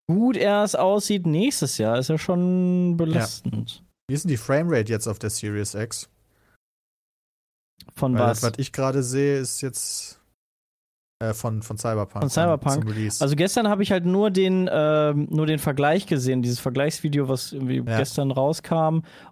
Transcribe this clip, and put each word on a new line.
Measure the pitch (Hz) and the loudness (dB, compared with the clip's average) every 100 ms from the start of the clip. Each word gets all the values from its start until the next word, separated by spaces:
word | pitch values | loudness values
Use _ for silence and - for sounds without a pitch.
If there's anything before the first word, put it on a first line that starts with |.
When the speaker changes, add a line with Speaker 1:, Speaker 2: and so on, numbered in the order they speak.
| - | -2
Speaker 1:
gut | 180 240 233 | 2 2 2
erst | 202 202 208 - | 2 2 2 2
aussieht | 185 208 - 208 170 | 2 2 2 0 2
nächstes | 151 254 - 139 - | 2 2 0 -2 0
Jahr, | 110 117 | 0 2
ist | 131 | 0
ja | 156 | -2
schon | - 180 180 185 180 180 180 170 | 0 0 2 2 2 2 2 2
belastend. | 165 160 110 - 123 110 113 - | 2 2 0 -4 -6 -6 -8 -12
Speaker 2:
Ja. | _ _ - | _ _ -6
Wie | |
ist | 143 | -4
denn | 180 | -2
die | 123 | -2
Framerate | - 139 170 139 107 | 0 0 2 0 0
jetzt | 110 110 | -2 -4
auf | 101 | -6
der | 110 | -6
Series | - 107 104 101 | -6 -4 -4 -4
X? | 101 117 - - _ _ _ _ _ _ _ _ _ _ _ _ _ _ _ _ - - | -6 -8 -8 -14 _ _ _ _ _ _ _ _ _ _ _ _ _ _ _ _ -20 -16
Speaker 1:
Von | - 135 | -4 0
Speaker 2:
Weil | 123 | 2
Speaker 1:
was? | 120 110 | 2 2
Speaker 2:
das, | 120 | -2
was | 113 | -2
ich | 135 | -6
gerade | - 135 135 | -2 -2 0
sehe, | 123 131 143 139 | 0 0 2 0
ist | 127 - | -2 -6
jetzt, | 135 - - - - - _ _ _ _ _ _ _ _ _ - | -8 -6 -8 -8 -10 -18 _ _ _ _ _ _ _ _ _ -8
äh, | 113 | -6
von, | 110 120 110 | -4 -4 -4
von | 107 107 | -6 -6
Cyberpunk | 120 110 101 104 | -4 -2 -4 -4
Speaker 1:
Von | 139 | -2
Cyberpunk. | 160 170 151 147 135 | 0 2 2 0 0
Speaker 2:
zum | 110 | 0
Release. | 107 107 - | -2 -2 0
Speaker 1:
Also | 139 147 | 0 2
gestern | 190 - 214 | 2 2 2
habe | 202 | 2
ich | 202 | 2
halt | 185 | 2
nur | 175 185 214 | 2 2 2
den, | 185 190 185 185 | 2 2 2 2
ähm, | 156 151 151 151 147 151 | 2 2 4 2 2 0
nur | 156 156 | 0 0
den | 156 | 0
Vergleich | 156 139 143 180 - | 0 2 2 2 2
gesehen, | 147 127 127 | 0 0 0
dieses | 123 120 | 0 -2
Vergleichsvideo, | 135 127 147 - 156 143 135 | -2 -2 -2 -2 -2 0 0
was | 131 - | -2 -4
irgendwie | 143 131 127 | -6 -4 -2
Speaker 2:
Ja. | 120 113 | 0 0
Speaker 1:
gestern | 135 - 135 | -2 -2 -2
rauskam. | 135 139 165 - 165 160 160 - - - | 0 0 -2 -2 0 2 0 -4 -12 -16